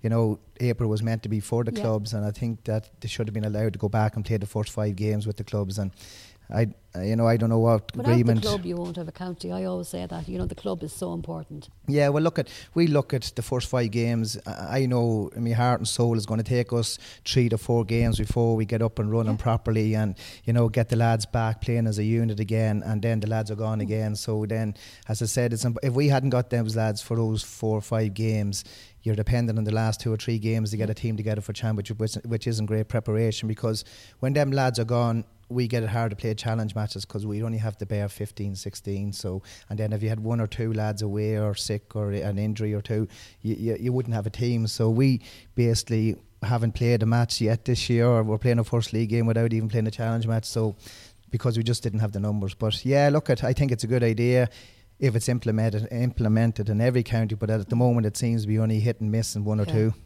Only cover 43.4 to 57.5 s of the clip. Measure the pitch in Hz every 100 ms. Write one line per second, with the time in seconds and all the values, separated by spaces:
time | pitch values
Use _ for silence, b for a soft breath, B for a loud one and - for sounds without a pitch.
43.4 | 107 110 113 110 120 127 120 113 104 -
44.4 | 120 117 110 - 113 113 135 127 B B
45.4 | B - 120 113 - 113 110 - - -
46.4 | 101 120 113 - 120 120 110 120 117 -
47.4 | 107 110 - 120 - 117 120 120 110 107
48.4 | 123 117 110 117 110 110 113 117 113 113
49.4 | 117 113 110 113 110 - 113 117 113 113
50.4 | - 117 110 98 B B B B - 117
51.4 | 127 113 113 120 120 107 107 101 104 104
52.4 | 95 - 110 - 123 139 143 147 - 123
53.4 | 127 131 139 117 110 127 117 110 120 127
54.4 | 120 B B B B _ 139 113 117 120
55.4 | 117 110 113 107 110 120 123 - 110 110
56.4 | 117 110 104 104 120 123 113 117 110 107
57.4 | 107